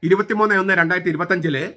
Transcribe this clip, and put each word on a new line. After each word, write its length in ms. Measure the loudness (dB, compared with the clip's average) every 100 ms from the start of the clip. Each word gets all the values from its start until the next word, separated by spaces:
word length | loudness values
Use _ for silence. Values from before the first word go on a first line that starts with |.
ഇരുപത്തിമൂന്ന് 520 | 0 2 2 0 2
ഒന്ന് 200 | 2 2
രണ്ടായിരത്തി 360 | 2 2 0 -2
ഇരുപത്തഞ്ചില് 640 | -2 -2 -2 -2 -4 -6